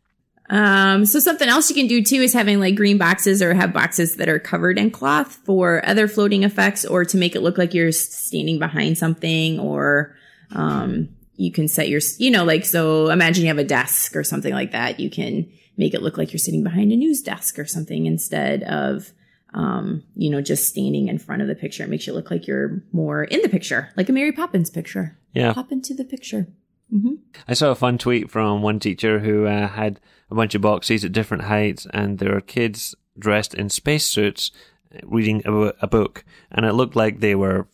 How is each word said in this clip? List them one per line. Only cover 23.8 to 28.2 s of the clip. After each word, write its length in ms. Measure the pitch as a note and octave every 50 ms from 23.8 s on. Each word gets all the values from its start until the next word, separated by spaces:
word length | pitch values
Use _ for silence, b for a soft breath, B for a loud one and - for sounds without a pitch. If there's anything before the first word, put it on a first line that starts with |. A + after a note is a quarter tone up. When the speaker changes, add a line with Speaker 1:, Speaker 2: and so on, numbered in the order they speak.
| - - -
Speaker 1:
like 120 | G3 F#3 -
a 40 | C4
Mary 180 | C4+ C#4+ D4+
Poppins 400 | D4 D#4 E4+ F4 - F#3 E3 -
picture. 480 | - E3 D#3+ - - F#3+ F3+ D#3 - _ _ _ -
Speaker 2:
Yeah. 180 | A3+ A3+ A3+ -
Speaker 1:
Pop 180 | B3+ B3+ - C#4+
into 220 | C4 C4 - C4
the 100 | C4 B3+
picture. 420 | - C4+ B3+ - - A3 G#3 F3+ - - _ _ _ _ _ _ - A3+
Mm-hmm. 220 | G3+ G#3 B3 D4 - _ _ B B B B
Speaker 2:
I 60 | B2
saw 160 | - D3+ C#3+
a 40 | B2
fun 240 | - C3 B2 A#2+ A#2
tweet 320 | - B2 A#2+ A#2